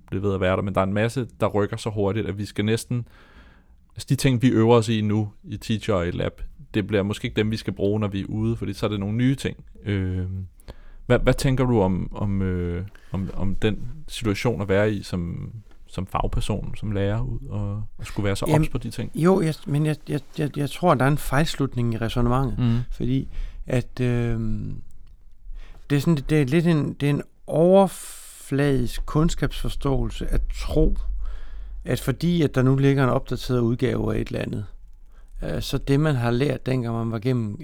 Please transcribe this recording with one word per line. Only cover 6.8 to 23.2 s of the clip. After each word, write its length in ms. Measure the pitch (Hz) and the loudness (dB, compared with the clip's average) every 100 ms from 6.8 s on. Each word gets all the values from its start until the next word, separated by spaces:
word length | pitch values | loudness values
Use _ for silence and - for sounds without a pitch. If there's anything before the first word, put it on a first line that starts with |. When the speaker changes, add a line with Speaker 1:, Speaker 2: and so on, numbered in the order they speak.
| 98 | 0
Speaker 1:
bliver 160 | 104 | 0
måske 240 | 98 104 120 | 0 -2 -4
ikke 100 | - | 0
dem, 140 | 107 | 0
vi 60 | 110 | -2
skal 160 | - | -4
bruge, 280 | 95 101 107 | -2 0 0
når 80 | 104 | -2
vi 120 | 98 | -2
er 60 | - | -4
ude, 280 | 107 113 113 | -2 -2 -2
fordi 160 | 101 | -4
så 140 | 101 110 | -4 -2
er 40 | |
det 100 | 104 | -2
nogle 160 | 98 113 | -2 2
nye 180 | 127 | 2
ting. 220 | 139 - - - - | 2 -2 -6 -12 -10
Øhm, 640 | - 101 92 92 92 95 92 - - - - - - | -4 -2 -2 -2 -4 -6 -10 -14 -18 -18 -18 -10 2
hvad, 120 | 120 | 4
hvad 160 | 127 | 4
tænker 300 | 127 139 127 | 2 2 2
du 160 | 127 117 | 4 4
om, 280 | 92 87 82 | 4 2 -2
om, 300 | - 104 98 | -4 -2 0
øh, 420 | 95 90 87 87 98 - - | 0 0 -2 -4 -6 -12 -8
om, 160 | 98 92 | -4 -4
om 200 | - 95 | 0 2
den 340 | 92 107 95 - - - | 2 2 0 -4 -8 -10
situation 520 | - 110 98 123 95 | -4 -2 0 0 0
at 60 | 101 | 2
være 240 | 95 107 | 2 2
i 100 | 101 | 0
som, 480 | - 90 85 90 - 113 - - - | -4 -4 -4 -6 -8 -12 -16 -20 -12
som 200 | - 95 | -10 -4
fagperson, 680 | - - - - 101 - - | -2 0 0 0 -2 -4 -4
som 140 | 107 | -4
lærer 280 | 101 98 110 | 0 0 0
ud, 180 | 123 117 - | -2 -4 -6
og, 340 | 101 104 104 104 - | -4 -4 -4 -6 -8
og 80 | 104 | -8
skulle 180 | - | -2
være 120 | 101 101 | 0 0
så 80 | - | 4
Speaker 2:
Jamen, 120 | 151 | 4
Speaker 1:
ops 60 | 156 | 4
på 100 | 120 | -2
de 120 | 117 | -6
ting? 200 | 120 - | -6 -6
Speaker 2:
jo, 260 | - 170 190 | 2 4 4
jeg, 120 | 160 151 - | 2 -2 -2
men 200 | 143 156 | 0 0
jeg, 100 | 151 - | -2 -4
jeg, 120 | 147 - - | -6 -6 -4
jeg, 200 | 147 147 | -4 -2
jeg 120 | 143 | -4
tror, 240 | - 180 | 2 4
der 100 | 135 | 4
er 40 | 131 | 4
en 100 | 147 | 2
fejlslutning 760 | - 135 160 - 139 120 120 | 2 2 2 0 -2 0 0
i 20 | 113 | 0
ræsonnementet, 640 | 113 123 120 127 127 107 | 0 2 2 2 0 0
Speaker 1:
Mhm. 200 | 120 117 120 | 2 2 0
Speaker 2:
fordi 380 | - 123 135 | -2 0 0